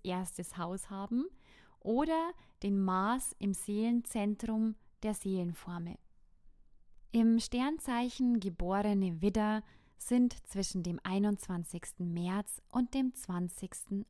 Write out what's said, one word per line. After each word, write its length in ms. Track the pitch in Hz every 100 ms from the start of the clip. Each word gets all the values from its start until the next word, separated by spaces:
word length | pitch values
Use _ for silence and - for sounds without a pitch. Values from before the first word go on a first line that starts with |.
erstes 560 | 185 180 180 - 175 180
Haus 320 | 175 190 -
haben 360 | 196 202 233 359 - - - - -
oder 540 | - 240 320 320 339 - - -
den 160 | 202 196
Mars 500 | 190 185 202 254 - -
im 160 | 196
Seelenzentrum 1200 | 190 - 208 226 240 - 226 208 208 220 220 220 214 - -
der 100 | 214
Seelenformel. 800 | 208 196 190 175 165 - 175 170 - - - - - - - - - - - -
Im 260 | 233 226 226
Sternzeichen 1000 | - 247 277 320 - 240 247 - 247 233
geborene 840 | 190 170 175 196 208 202 185 165
Widder 400 | 196 214 214 214 - - - -
sind 340 | - 247 247 - -
zwischen 360 | 196 185 185
dem 180 | 170 175
einundzwanzigsten 1120 | - 196 208 202 - 175 170 175 - - 175
März 500 | 170 175 196 - - -
und 240 | 247 247
dem 200 | 269 262
zwanzigsten 920 | - - 175 175 - 185 - - 196